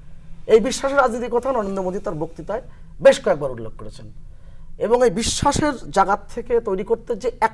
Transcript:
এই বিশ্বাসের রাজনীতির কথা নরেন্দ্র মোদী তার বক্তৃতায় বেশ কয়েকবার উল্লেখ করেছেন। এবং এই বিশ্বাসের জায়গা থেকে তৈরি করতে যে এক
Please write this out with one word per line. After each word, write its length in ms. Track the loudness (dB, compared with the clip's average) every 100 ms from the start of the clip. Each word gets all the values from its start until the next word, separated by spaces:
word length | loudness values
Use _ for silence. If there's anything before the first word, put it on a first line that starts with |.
| -14 -14 -12 -8 6
এই 140 | 6
বিশ্বাসের 380 | 6 0 0 4
রাজনীতির 320 | 2 2 -2
কথা 220 | -2 0
নরেন্দ্র 300 | 0 -2 -2
মোদী 160 | -2 -4
তার 160 | -4
বক্তৃতায় 480 | -4 -6 -8 -6 -6 -8 -16 -16 4
বেশ 200 | 6 6
কয়েকবার 260 | 2 0 -2
উল্লেখ 220 | -6 -8 -10
করেছেন। 280 | -12 -12 -14 -14 -16 -16 -16 -14 -12 -4
এবং 260 | 2 4
এই 60 | 4
বিশ্বাসের 600 | 4 -2 2 2 2 2 0 -2
জায়গা 280 | 2 4 2 -2
থেকে 260 | -10 0 0
তৈরি 240 | 0 -2
করতে 320 | 0 -2 -2 -4
যে 140 | -4 0
এক 120 | -2